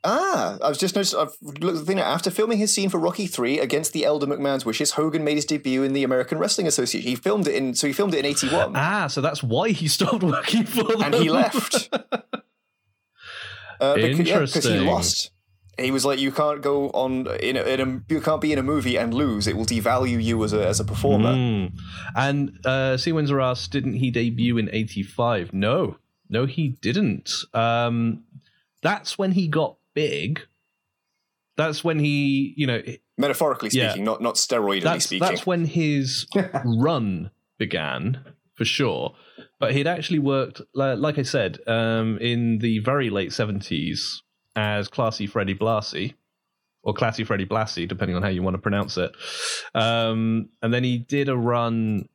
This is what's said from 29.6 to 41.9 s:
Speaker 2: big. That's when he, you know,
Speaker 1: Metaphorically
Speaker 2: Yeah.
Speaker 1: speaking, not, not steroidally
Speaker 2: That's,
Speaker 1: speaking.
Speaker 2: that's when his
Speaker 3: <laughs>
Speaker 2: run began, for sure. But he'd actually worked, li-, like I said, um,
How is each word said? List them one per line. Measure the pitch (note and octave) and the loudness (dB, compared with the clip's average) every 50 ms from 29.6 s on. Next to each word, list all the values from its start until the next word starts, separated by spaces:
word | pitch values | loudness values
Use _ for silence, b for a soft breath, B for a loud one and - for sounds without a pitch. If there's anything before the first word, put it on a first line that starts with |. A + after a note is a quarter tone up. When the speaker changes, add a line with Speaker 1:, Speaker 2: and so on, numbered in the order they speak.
| D#3 - - _ _ _ | 0 0 -4 _ _ _
Speaker 2:
big. | _ D3+ D#3 - - C#2+ D#2+ A2+ D#3+ - - _ _ _ _ _ _ _ _ _ _ _ _ _ _ _ _ _ _ _ _ _ _ - | _ -2 -2 -2 -2 -4 -2 -2 -4 -4 -6 _ _ _ _ _ _ _ _ _ _ _ _ _ _ _ _ _ _ _ _ _ _ -2
That's | D3+ D#3+ D3+ D3+ - | -2 0 -2 -2 -2
when | E3+ D#3+ D3+ | 0 0 2
he, | D3 D3 C#3+ C#3+ C#3+ C#3 C#3 C3+ C#3 - - | 2 2 2 2 2 2 2 2 0 -2 -2
you | D3 D3 | -2 0
know, | C3 A#2+ G#2+ - - - - _ _ _ - | 0 0 -2 -4 -8 -14 -16 _ _ _ -2
Speaker 1:
Metaphorically | C3 C#3+ C3+ - E3 D3 B2+ - - G#2+ A#2 | 0 0 2 2 2 0 0 -2 -4 -2 0
Speaker 2:
Yeah. | C3 A#2+ A2 | 0 2 0
Speaker 1:
speaking, | F#2+ F#2+ G2+ | 0 -2 -2
not, | A2 G#2+ - | -2 -2 0
not | A2 A#2 - | -2 -2 0
steroidally | - - - C3 A#2 G#2 G2+ G2 F#2+ E2+ | 0 0 0 0 2 2 2 2 2 2
Speaker 2:
That's, | D#3+ F3 E3+ - | 0 0 0 -2
Speaker 1:
speaking. | - F3 E3+ E3+ F#3 | -2 0 0 0 0
Speaker 2:
that's | - F3+ - | 0 -2 -2
when | F#3 F3+ F3 E3+ | -2 0 0 0
his | D#3 - E3+ D#3+ D3+ D3 C#3+ C3+ B2+ B2+ - - - - G3 F#3 | 0 0 0 0 2 0 0 -2 -2 -4 -6 -8 -2 -2 -2 -2
Speaker 3:
<laughs> | - - C3 A#2+ | 0 -4 -4 0
Speaker 2:
run | B2 A#2 A2+ B2+ D#3 E3+ C3+ A2+ G2+ F#2+ E2+ E2 F#2+ _ _ _ _ _ _ | 0 2 2 2 2 2 0 0 -2 -2 -4 -6 -8 _ _ _ _ _ _
began, | A2+ F2 - E2+ D#2 D2 C2 C2 D2+ A2 C3 B2+ - - - _ _ _ _ | -6 -2 -2 -2 -2 -2 -4 -2 -2 -2 -4 -4 -6 -18 -20 _ _ _ _
for | - A2+ | -4 -2
sure. | - - - C#3+ A#2 E2+ B1+ - - B B B B B B B B B _ | -2 0 0 0 0 0 -2 -4 -6 B B B B B B B B B _
But | - A2 | -2 0
he'd | B2+ C#3 C#3+ | 0 0 0
actually | E3 F3 E3+ D3 - E3+ D3+ | 0 -2 -2 -4 -2 0 0
worked, | C#3 C#3 C#3 C3+ B2+ - - - C#3+ _ _ | 2 2 2 0 -2 -4 -8 -18 -20 _ _
li-, | C3+ C#3 C3+ B2+ | -2 0 0 0
like | G2+ C#3 D#3 C#3+ D3+ | 0 0 0 0 -2
I | |
said, | C3 - - C3+ G#2 F#2 E2 - - | -2 0 0 0 0 0 -2 -6 -4
um, | A#2 A2+ A2+ A2+ A2+ | -2 0 0 2 2